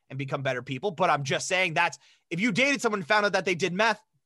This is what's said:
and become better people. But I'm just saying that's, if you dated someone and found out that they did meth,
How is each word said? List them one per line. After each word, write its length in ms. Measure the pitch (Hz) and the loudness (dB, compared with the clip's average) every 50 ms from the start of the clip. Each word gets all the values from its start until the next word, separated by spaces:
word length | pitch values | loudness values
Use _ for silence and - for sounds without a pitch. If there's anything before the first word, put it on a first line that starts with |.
| _ - | _ -14
and 80 | 139 131 | -10 -10
become 220 | 139 135 156 143 | -6 -6 -4 -4
better 200 | 131 139 131 123 123 | -2 -2 -2 -4 -4
people. 260 | - 139 127 - 208 | -8 -8 -6 -6 -4
But 180 | 170 135 185 170 | -2 0 2 2
I'm 120 | 151 143 143 | 2 2 0
just 240 | 131 180 156 - - | -2 -4 -4 -2 0
saying 280 | 190 180 185 180 156 | 0 0 0 2 2
that's, 220 | 170 170 170 165 - _ _ _ _ _ - | 2 0 0 0 -6 _ _ _ _ _ -8
if 80 | - 165 | -4 -2
you 100 | 202 254 | 0 0
dated 300 | 196 233 262 285 277 226 | 2 2 2 2 2 2
someone 180 | - 233 208 202 | 0 0 -2 -2
and 60 | 185 - | 0 2
found 180 | 214 214 208 202 | 2 2 2 2
out 60 | 180 | 2
that 120 | 196 190 | 0 0
they 100 | 196 180 | 0 -2
did 160 | 156 180 185 | 0 -2 -2
meth, 300 | 170 185 214 226 208 - _ _ _ _ _ | 0 2 2 2 2 0 _ _ _ _ _